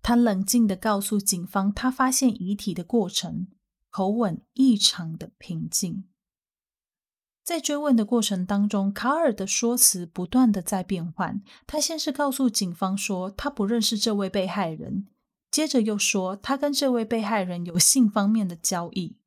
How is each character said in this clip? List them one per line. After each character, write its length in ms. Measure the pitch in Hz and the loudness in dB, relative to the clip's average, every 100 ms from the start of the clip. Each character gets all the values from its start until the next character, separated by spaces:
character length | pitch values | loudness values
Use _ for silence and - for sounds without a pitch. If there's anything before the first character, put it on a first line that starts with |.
他 140 | - 240 | 4 4
冷 280 | 240 190 | 4 2
静 220 | 196 240 220 | 2 2 2
地 80 | |
告 260 | 185 220 202 | 2 -2 -2
诉 200 | 196 208 | 0 -2
警 260 | 202 175 180 | 0 -4 -2
方 260 | 202 196 | 0 0
他 180 | 202 254 | 0 -2
发 200 | 262 262 | 0 0
现 200 | 262 254 | 2 2
遗 240 | - 180 | 0 -4
体 200 | 202 208 | -4 -4
的 80 | 175 | -6
过 260 | 170 240 180 | 0 0 0
程， 400 | - 175 165 185 _ _ _ _ | -4 -6 -8 -8 _ _ _ _
口 180 | - 190 | -2 0
吻 340 | 220 214 165 _ | 2 0 -2 _
异 220 | - 262 208 | 2 4 6
常 400 | - - 165 160 | 2 0 -10 -10
的 160 | 160 _ | -14 _
平 300 | - 165 160 | -10 -8 -4
静。 360 | - 180 196 - _ _ _ _ _ _ _ _ _ _ _ _ _ | -4 -4 -6 -12 _ _ _ _ _ _ _ _ _ _ _ _ _
在 160 | - 339 | -6 -4
追 160 | 302 294 | -2 -2
问 180 | 294 233 | 2 2
的 80 | |
过 180 | 208 233 | 4 0
程 240 | 214 190 185 | 0 -2 0
当 220 | 202 208 | 0 2
中， 220 | 208 196 | 2 0
卡 180 | 196 240 | -2 -2
尔 240 | 302 320 | 2 2
的 120 | 202 190 | 0 -4
说 300 | - 233 240 | -2 0 4
辞 300 | - 180 170 | 4 4 -6
不 180 | - | -8
断 260 | 180 254 254 | 0 4 4
地 120 | 202 | 4
在 200 | 170 196 | -2 -4
变 300 | 180 185 165 | -2 -4 -4
换。 300 | 156 175 202 - - - | -6 -4 -6 -10 -20 -8
他 140 | 302 | -4
先 180 | 302 320 | -2 -2
是 120 | 311 | -4
告 180 | 277 285 | 0 -2
诉 180 | 262 262 | 2 0
警 240 | 214 185 | 0 -4
方 240 | 180 190 196 | -2 -2 -2
说 340 | - 185 185 | -2 -4 -4
他 200 | 196 285 | -6 -8
不 160 | 285 196 | -2 0
认 160 | 233 | 2
识 160 | 214 214 | 0 0
这 160 | 226 | 0
位 160 | 202 190 | 0 -2
被 160 | 190 185 | -2 -2
害 240 | 185 175 | -2 -2
人， 380 | 156 147 190 202 _ _ _ _ | -4 -6 -6 -8 _ _ _ _
接 160 | - 311 | -2 2
着 160 | 254 | 2
又 160 | 214 208 | 2 0
说 380 | - 196 185 196 | 0 0 -2 -6
他 200 | - 269 | -4 0
跟 160 | 294 | 0
这 180 | 277 277 | 0 0
位 140 | 240 | 0
被 160 | 220 233 | 0 -2
害 220 | 208 220 | 0 -2
人 240 | 180 175 175 | -2 -6 -2
有 100 | 170 | 2
性 320 | - 269 220 | 4 6 4
方 220 | 214 202 | 4 2
面 160 | 220 190 | 2 0
的 80 | |
交 340 | 170 - 180 170 | -4 -4 -4 -4
易 260 | 190 170 - | -6 -6 -10